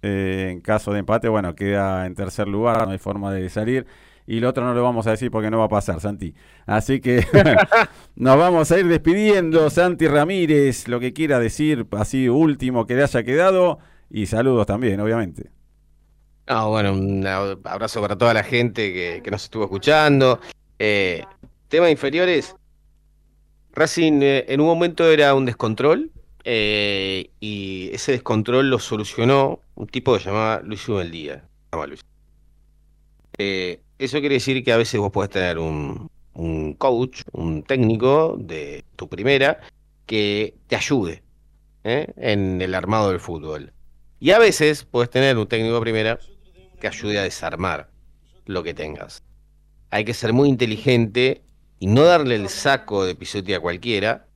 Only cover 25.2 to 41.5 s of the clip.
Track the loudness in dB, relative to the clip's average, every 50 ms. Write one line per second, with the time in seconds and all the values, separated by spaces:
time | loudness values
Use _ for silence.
25.2 | 6 4 4 4 2 0 -4 -4 -4 -4 -2 0 2 2 2 2 0 -8 -10 -18
26.2 | -20 _ -20 _ -6 -4 -2 0 0 0 0 0 0 -2 -2 -2 -4 -4 -6 -6
27.2 | -8 -12 _ _ -10 -10 -8 -8 -8 -8 -8 -10 -10 -10 -10 -8 -2 -2 -2 -2
28.2 | 0 -2 -2 -2 0 2 2 2 2 2 0 -2 -2 -4 -6 -6 -6 -8 -4 0
29.2 | 2 4 4 4 2 0 -2 -6 _ _ -14 -14 -14 -8 -8 -4 0 0 0 0
30.2 | 0 -2 -4 -2 -2 -2 -2 -4 -6 -10 -12 -12 -6 -4 -4 -4 -4 -6 -10 -12
31.2 | -12 -12 -14 -14 _ _ _ _ _ _ -10 -10 -8 -10 -12 -18 -20 _ _ _
32.2 | _ _ _ _ _ _ _ _ _ _ _ _ _ _ _ _ _ _ _ _
33.2 | _ _ _ -6 -4 -4 -4 -4 -6 -6 -8 -10 _ _ _ _ -8 -4 -4 -2
34.2 | -2 0 0 0 0 0 -4 -2 0 2 2 2 2 0 -2 -2 -2 -2 -2 -2
35.2 | -4 -2 -2 -2 -2 -2 -2 -2 -4 -4 -4 -6 -6 -8 -8 -10 -12 -16 _ -20
36.2 | -20 _ _ -8 -6 -6 -4 -4 -6 -8 -6 _ 0 0 0 0 -2 -4 -8 -16
37.2 | -20 -16 _ -8 -6 -4 -4 -6 -4 _ 0 2 2 2 2 2 2 4 4 4
38.2 | 2 0 -2 -6 -10 -10 -10 -10 -10 -12 -14 -16 -18 -20 _ -16 -14 -14 -10 -4
39.2 | 0 2 2 4 4 2 0 -2 -8 -20 _ _ _ _ _ _ _ -6 -2 -2
40.2 | 0 0 -2 -2 -4 -6 _ _ _ _ -4 -4 -2 0 0 0 -2 -4 -8 -12
41.2 | _ _ _ _ _ _